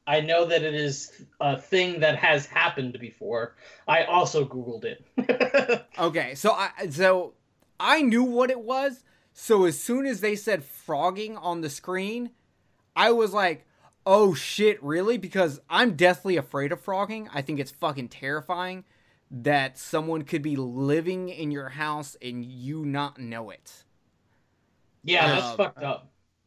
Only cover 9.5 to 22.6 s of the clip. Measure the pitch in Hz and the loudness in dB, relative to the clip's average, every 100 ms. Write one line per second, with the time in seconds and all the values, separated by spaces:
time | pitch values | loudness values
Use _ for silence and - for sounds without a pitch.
9.5 | 214 180 147 - 247 269 208 208 208 220 | 6 6 2 -2 0 0 -2 -2 -2 -2
10.5 | 185 139 - - 143 175 190 214 214 175 | -2 -4 -18 -6 0 0 -2 -8 -8 -6
11.5 | 170 156 139 - 185 190 233 240 - _ | -6 -6 -8 -6 -4 -4 -6 -8 -12 _
12.5 | _ _ _ _ 160 214 233 214 202 185 | _ _ _ _ 2 4 4 2 2 0
13.5 | 147 _ _ _ _ - 202 202 143 - | -2 _ _ _ _ 4 6 6 4 -4
14.5 | - 214 208 143 165 202 240 170 190 170 | 2 2 2 -2 0 0 0 -2 0 0
15.5 | 139 _ 175 240 147 180 180 196 170 135 | 0 _ 2 2 6 4 4 0 -2 -2
16.5 | 139 139 170 - 190 202 220 214 143 135 | -4 -4 -6 -4 -4 -4 -6 -8 -8 -6
17.5 | 147 139 - 165 139 120 - 135 151 147 | -6 -6 -6 -6 -4 -10 -8 -6 -6 -4
18.5 | 175 180 185 - _ _ _ _ 131 131 | -6 -6 -10 -16 _ _ _ _ -4 0
19.5 | 147 135 - - 156 160 160 147 165 151 | 2 0 -6 -6 -4 -2 -4 -4 -6 -2
20.5 | 139 127 123 139 156 170 185 180 170 151 | -4 -4 -2 0 0 0 -4 -8 -8 -6
21.5 | 143 131 139 151 151 143 - 123 123 120 | -6 -8 -8 -6 -6 -8 -12 -10 -10 -12
22.5 | 127 | -12